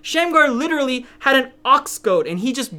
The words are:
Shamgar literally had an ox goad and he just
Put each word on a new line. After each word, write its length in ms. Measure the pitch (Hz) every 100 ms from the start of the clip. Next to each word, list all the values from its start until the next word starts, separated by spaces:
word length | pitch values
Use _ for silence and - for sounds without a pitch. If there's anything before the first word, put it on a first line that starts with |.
Shamgar 480 | - 320 349 320 302
literally 560 | 240 320 311 269 254 247 -
had 160 | 277 269
an 160 | 254 -
ox 360 | 247 285 294 -
goad 260 | 214 180 156
and 140 | 180
he 120 | 233
just 220 | 254 220